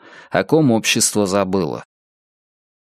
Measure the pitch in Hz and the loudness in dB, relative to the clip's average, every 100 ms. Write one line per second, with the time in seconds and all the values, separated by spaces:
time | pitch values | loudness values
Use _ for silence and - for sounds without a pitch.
0 | - - - 87 95 160 143 110 - 120 | -12 -20 -4 -2 2 2 4 2 0 -2
1 | - 107 101 101 95 95 78 58 - _ | 0 0 0 0 0 -2 -4 -6 -14 _
2 | _ _ _ _ _ _ _ _ _ | _ _ _ _ _ _ _ _ _